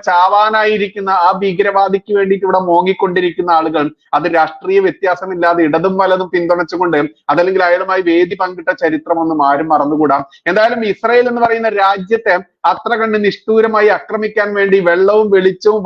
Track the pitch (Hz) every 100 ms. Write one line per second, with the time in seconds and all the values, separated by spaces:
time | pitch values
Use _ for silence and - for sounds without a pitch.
0 | 196 175 180 208 214 214 214 214 196 202
1 | 190 190 175 185 196 180 202 196 196 196
2 | 208 202 190 196 190 185 180 175 185 190
3 | 190 180 180 165 175 165 160 160 147 -
4 | - 147 170 165 156 - 185 196 190 -
5 | 185 175 190 180 170 170 156 160 185 190
6 | 185 185 185 180 170 175 170 175 180 151
7 | 147 - - 147 180 190 175 175 185 190
8 | 175 170 175 190 185 180 165 180 165 151
9 | 160 165 160 156 139 143 160 151 143 151
10 | 151 139 147 - 165 202 226 240 214 -
11 | 226 240 247 240 233 226 226 202 196 202
12 | 185 220 214 180 - _ - - 220 226
13 | 220 214 202 - - 220 220 214 208 180
14 | - 214 214 214 208 202 196 196 175 175
15 | 196 214 214 196 185 185 214 214